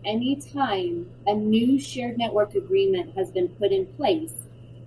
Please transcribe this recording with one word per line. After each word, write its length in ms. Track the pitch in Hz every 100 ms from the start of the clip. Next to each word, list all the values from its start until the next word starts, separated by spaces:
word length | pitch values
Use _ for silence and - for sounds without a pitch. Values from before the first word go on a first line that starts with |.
any 320 | 202 220 254 277 -
time 560 | 285 254 196 175 170 170 - -
a 80 |
new 440 | 214 214 220 240 269
shared 380 | - 254 247 233
network 360 | 233 208 208
agreement 600 | 202 170 196 196 185 170 -
has 140 | 180
been 180 | 185 180
put 240 | - 202
in 140 | 196 185
place, 460 | - 262 165 320 - - - - -